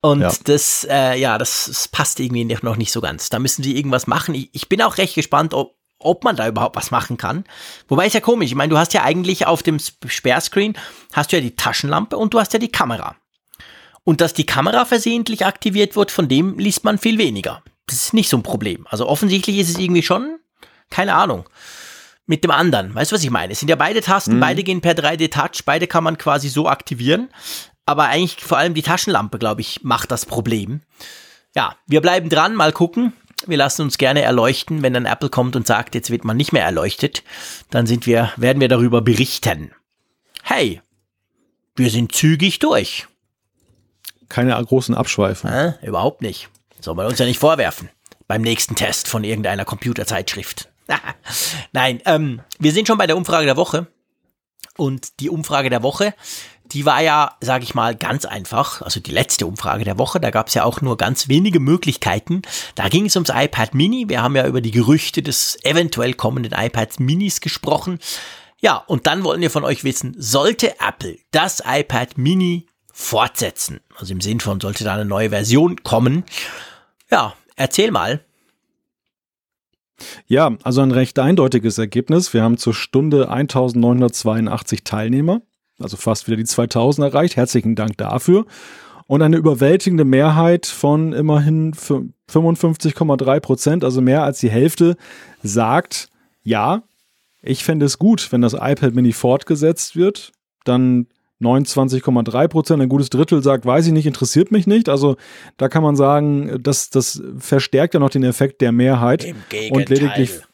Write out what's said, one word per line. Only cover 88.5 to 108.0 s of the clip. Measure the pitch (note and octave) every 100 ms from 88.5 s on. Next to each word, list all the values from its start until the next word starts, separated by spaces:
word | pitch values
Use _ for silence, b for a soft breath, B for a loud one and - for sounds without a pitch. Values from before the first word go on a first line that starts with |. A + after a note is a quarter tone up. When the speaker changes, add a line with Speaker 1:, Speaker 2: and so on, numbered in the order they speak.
| B B B B B -
Speaker 2:
Und | C#3+
eine | D#3 E3
überwältigende | D#3 C3 C#3 F#3 F#3+ E3+
Mehrheit | C#3 C3 D3+ D#3 E3 F3 -
von | - C#3+ D3+ D#3+
immerhin | - D3+ D3+ D3 D#3 D#3+
fü-, | D#3 - C3+ A#2+ - _
fünfundfünfzig | D#3+ E3 E3 E3 D#3 D#3+
Komma | - D#3+ C3+
drei | B2+ C#3+
Prozent, | - B2+ - E3
also | C3 B2+
mehr | B2+ C#3
als | C#3+ C#3
die | B2
Hälfte, | A2 D3+ - E3+ F3 B B B B
sagt, | G#2+ G#2 A2+ C#3 F3 - - _ _ _
ja, | - A2 A2+ G3 - _ _ _ _ _
ich | - C3
fände | - D#3 C#3+
es | -
gut, | G3 A3+ -
wenn | B2+
das | A#2+
iPad | A2 C3 C#3+ C3+
Mini | A#2+ B2
fortgesetzt | A2 B2 C3+ - D3+ D#3 E3 - E3
wird. | F#3 G3+ - _ _ _
Dann | - B2 B2+ B2 A#2+ _ _ _
neunundzwanzig | A#2 C3 C#3+ - C3 C3
Komma | C3+ B2
drei | A2+ A2+ D#3+
Prozent, | D#3+ D3+ D#3
ein | C3
gutes | C#3 C3+
Drittel | B2+ D#3 D#3+
sagt, | C3+ C3+ B2
weiß | C3+ E3
ich |
nicht, | D#3 D3+
interessiert | C3+ C3 D#3 F#3+
mich | G#3+ F#3
nicht. | G#3+ A3
Also | C#3 C#3+ C3 B B B _
da | C3
kann | D#3+
man | D#3
sagen, | C#3+ C#3 D3 D3 C#3+ C#3+ -
das, | B2 C#3 -
das | C3+ B2 - - C3
verstärkt | - C#3 - C3 E3+
ja | E3